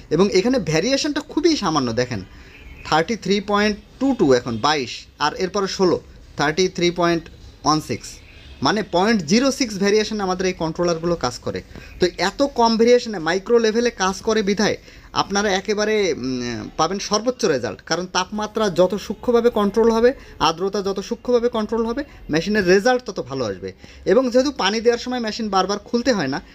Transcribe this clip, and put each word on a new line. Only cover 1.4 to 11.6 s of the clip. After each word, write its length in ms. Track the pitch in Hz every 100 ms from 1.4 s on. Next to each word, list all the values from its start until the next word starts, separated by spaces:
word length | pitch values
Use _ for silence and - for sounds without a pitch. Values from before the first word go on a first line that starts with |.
| 339 311
সামান্য, 360 | 196 156 123
দেখেন 300 | 110 123 107 92 - - - - - -
থার্টি 300 | 156 165 226
থ্রি 260 | 180 202
পয়েন্ট 360 | 202 202 208 208 - -
টু 160 | 269 247
টু 140 | 160
এখন 240 | 123 120 113
বাইশ, 480 | 143 156 117 - - -
আর 160 | 147 -
এরপরে 320 | 185 208 190
ষোলো, 340 | - 185 135 - - - -
থার্টি 300 | 147 156 185
থ্রি 240 | 175 175
পয়েন্ট 320 | 175 170 170 - - - -
ওয়ান 180 | 139 156
সিক্স, 260 | - 113 - - - - - -
মানে 220 | 135 208 202
পয়েন্ট 320 | 170 202 226
জিরো 280 | 147 214 269
সিক্স 260 | 254 247 196
ভেরিয়েশনে 460 | 202 214 208 214
আমাদের 220 | 190 185 185
এই 80 |
কন্ট্রোলারগুলো 640 | 180 165 160 175 165 170 170
কাজ 240 | 123 -
করে। 220 | 120 95